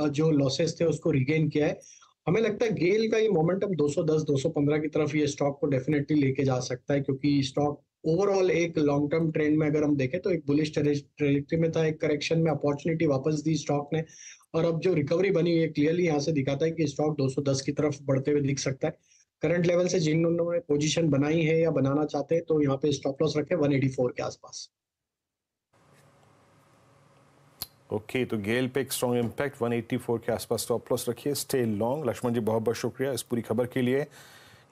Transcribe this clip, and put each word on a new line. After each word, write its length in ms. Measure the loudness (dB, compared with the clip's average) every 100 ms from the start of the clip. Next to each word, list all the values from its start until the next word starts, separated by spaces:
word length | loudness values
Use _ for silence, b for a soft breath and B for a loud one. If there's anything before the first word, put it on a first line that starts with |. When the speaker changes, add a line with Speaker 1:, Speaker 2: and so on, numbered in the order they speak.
Speaker 1:
आ, 60 | -2
जो 240 | 0 2
losses 460 | 4 2 0 -2 0
थे 40 | 0
उसको 260 | 0 0
regain 380 | 2 2 2 2
किया 180 | 2 0
है। 120 | -2 B B B B -2
हमें 140 | 2
लगता 240 | 2 0 -2
है 80 |
गेल 380 | 0 2 2 2
का 60 | 2
ये 120 | 2
momentum 460 | 2 2 0 -2 0
दो 140 | 0
सौ 140 | 0
दस, 180 | 0 0
दो 160 | 0 0
सौ 120 | 0
पन्द्रह 280 | 0 0 0
की 100 | 0
तरफ 280 | -2 0 0
ये 120 | 0
stock 320 | 0 -2 0
को 80 | 0
definitely 440 | 0 0 0 2
लेके 320 | 2 2 2
जा 160 | 0 0
सकता 340 | -4 -6 -2
है, 80 | -2
क्योंकि 420 | 0 -2 2 2
stock 400 | 0 0 -2 -2 _ _ -2
overall 420 | 2 2 2 2
एक 280 | 2 0 0
long 340 | 2 2 2
term 200 | 0 0
trend 260 | 0 2 2
में 100 | 2
अगर 160 | 2
हम 120 | 2 0
देखें 260 | -2 -2
तो 100 | -2
एक 120 | -2 0
bullish 260 | 0 0
ट्रेज-, 440 | 0 0 0 -4 -2
ट्रेजेक्टरी 420 | 0 0 0 0
में 120 | 0
था, 140 | 0 0
एक 160 | 0
correction 380 | -2 -2 0 2
में 120 | 2
opportunity 540 | 0 -2 -2 -2 0 2
वापस 280 | 2 0
दी 220 | 0 0 -2
stock 340 | 0 -4 -2
ने, 100 | -4 -6 B B B B
और 120 | -2 0
अब 140 | 0
जो 140 | 0
recovery 380 | 2 0 0 2
बनी 260 | 2 2 2
है 160 | 0
clearly 260 | 0 0 2
यहाँ 200 | 2 0
से 120 | 0
दिखाता 340 | 0 0 0 -2
है 60 |
कि 160 | 0 -2
stock 300 | 0 -2 0
दो 120 | -2
सौ 120 | -2
दस 200 | -2 -2
की 100 | -2
तरफ 260 | -2 -2 -2
बढ़ते 300 | -2 0 2
हुए 100 | 0
दिख 180 | 0 -2
सकता 280 | -4 -4 -6
है। 100 | -6 b b b _
Current 240 | 0 2 2
level 220 | 2 2
से 120 | 2
जिन्होंने 600 | 2 2 2 0 0 -2
position 500 | 0 0 2 2 2
बनाई 320 | 2 2 2
है 180 | 2 2
या 120 | 2
बनाना 340 | 2 2 0 0
चाहते 300 | -2 0 -2
हैं 80 |
तो 180 | 2 2
यहाँ 160 | 2 2
पे 140 | 0
stop 300 | -2 -2 0
loss 160 | 0 0
रखें 180 | -2 0
वन 180 | 2
एटी 160 | 2 0
फ़ोर 240 | 0 -2 -2
के 60 |
आसपास। 460 | -8 -8 -16 -18 -18 _ _ _ _ _ _ _ _ _ _ _ _ _ _ _ _ _ _ _ _ _ _ _ _ _ _ _ _ -18 -18 _ -8
Speaker 2:
ओके, 320 | -8 -4 -4 -2
तो 120 | -4
Gail 300 | -2 -2 -2
पे 140 | -2
एक 100 | -4
strong 260 | -4 -2 -2
इम्पैक्ट, 440 | -2 -4 -6 -4
वन 120 | -2
एटी 240 | -2 -4 -6
फ़ोर 220 | -4 -4
के 120 | -2
आसपास 300 | -4 -4 -4
stop 300 | -2 -4 -2
loss 180 | -4 -4
रखिए, 240 | -6 -4
stay 460 | -6 -2 -2 0 0
long। 240 | -2 -2 -4
लक्ष्मण 260 | -4 -2
जी, 60 | -2
बहुत 240 | 0 0
बहुत 140 | -2 -2
शुक्रिया 340 | -4 -4 -6
इस 100 | -6
पूरी 200 | -4 -4
खबर 240 | -2 -2 -2
के 160 | 0
लिए। 260 | 0 0 -2 B B B B B B